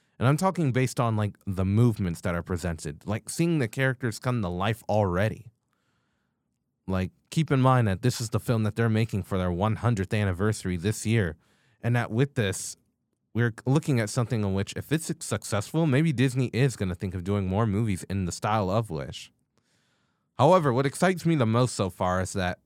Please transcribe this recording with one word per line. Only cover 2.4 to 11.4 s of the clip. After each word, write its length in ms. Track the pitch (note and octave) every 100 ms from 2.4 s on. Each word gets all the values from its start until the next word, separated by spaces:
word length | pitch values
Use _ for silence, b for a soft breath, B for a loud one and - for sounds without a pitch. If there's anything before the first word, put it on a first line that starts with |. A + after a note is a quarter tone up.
presented, 600 | D#2+ F2 F2 E2 D#2 C#2+ -
like, 220 | A2 -
seeing 320 | - E3+ D#3+
the 80 | A#2
characters 500 | - C3 B2 B2 G#2+
come 240 | B2+ B2
to 40 | F#2
life 320 | F2 G2+ A2+ -
already. 600 | G#2 G2 F2 A2 - - - _ _ _ _ _ _ _ _ _ _ _ _ -
Like, 240 | F#2 F#2 - _
keep 220 | - D3+
in 100 | C#3
mind 260 | C3 B2+ A2
that 140 | F#2
this 180 | B2 -
is 120 | A2+
the 80 | G#2+
film 240 | - A2+
that 120 | G#2+ A2
they're 140 | A#2
making 340 | A2 A2+ G#2
for 140 | - F#2+
their 140 | F2+
one 260 | F2 G#2+ G2+
hundredth 360 | A2+ A2 F#2
anniversary 600 | G#2+ G2+ F2 G#2+ G#2+ F#2 F2+
this 300 | F#2 G#2+ G#2
year, 320 | A#2 F2 D2+